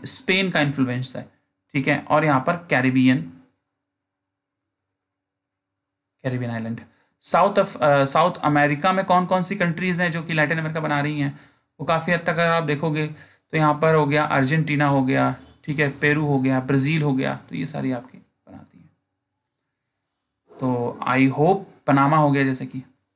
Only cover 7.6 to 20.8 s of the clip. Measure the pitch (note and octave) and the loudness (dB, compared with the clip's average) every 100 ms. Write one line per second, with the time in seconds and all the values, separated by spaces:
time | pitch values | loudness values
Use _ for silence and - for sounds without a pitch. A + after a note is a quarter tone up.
7.6 | G3 - D3 C#3+ C#3 D#3+ F3 E3 D3+ D3 | 0 0 2 4 2 2 0 0 0 2
8.6 | D3 D3 F#3+ F#3+ F#3 F3+ F3 F#3 F3+ G3+ | 2 2 0 0 2 2 2 -2 -2 -2
9.6 | F3 D#3+ F#3 F3 F3+ E3 D#3+ D#3 D3 D#3+ | -2 -2 -2 0 -2 -2 -4 -2 0 0
10.6 | D#3 D#3 D3+ C#3+ D3 D3 C#3+ - - _ | -4 -6 -2 -2 -2 -2 -4 -6 -20 _
11.6 | _ - D#3 D#3+ D#3+ E3+ F3 E3 E3+ E3 | _ -10 -2 0 0 -2 -2 0 0 0
12.6 | D3+ C#3+ D#3+ D3+ D#3 - - _ - D#3 | 0 -2 -2 -2 -4 -8 -20 _ -8 0
13.6 | D3+ D3 D#3+ D#3 C#3+ D3 D3+ C#3 C3 D#3+ | 2 2 2 4 2 0 0 0 2 0
14.6 | D3+ C#3+ C#3+ C#3 C3 C3+ C3 C3 - _ | 0 0 2 2 2 2 0 -2 -14 _
15.6 | - C#3+ C#3+ D3 D3 D3+ D3 C#3 C3 C3 | -8 -2 -2 0 0 0 0 0 0 0
16.6 | C3 C#3 C#3 D#3+ D3 C3 C#3 C3+ - E3+ | 0 0 2 0 0 0 -2 -6 -10 -10
17.6 | D#3 D3 C3+ B2 - - _ _ _ G2+ | -8 -6 -6 -6 -10 -20 _ _ _ -20
18.6 | - _ - _ _ _ _ _ _ _ | -20 _ -20 _ _ _ _ _ _ _
19.6 | _ _ _ _ _ _ _ _ _ - | _ _ _ _ _ _ _ _ _ -6
20.6 | C3 A#2+ | -4 -2